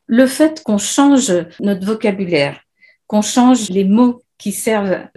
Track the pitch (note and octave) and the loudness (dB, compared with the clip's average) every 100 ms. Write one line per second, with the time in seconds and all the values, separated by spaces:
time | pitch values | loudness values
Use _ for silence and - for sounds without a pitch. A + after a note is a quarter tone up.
0 | - A#3 C4 - D#4 D#4 - G#3 - - | -2 2 2 2 0 0 -4 -4 -2 0
1 | C#4+ C#4 G#3+ F3 E3 - G3+ F#3 G3 A3 | 4 4 2 -2 -4 -6 -4 -4 -4 -2
2 | G#3+ G3 F3 D#3 C#3+ - _ _ _ _ | -2 -2 -2 0 -2 -6 _ _ _ _
3 | - G#3+ G#3 B3+ B3 B3 G3 F#3+ G3 G#3+ | -4 -2 0 2 4 2 0 -2 0 2
4 | B3 A#3+ _ _ G#3 G3 A3+ G#3+ G3 F3 | 2 0 _ _ -10 -6 -4 -2 -2 -6
5 | - | -8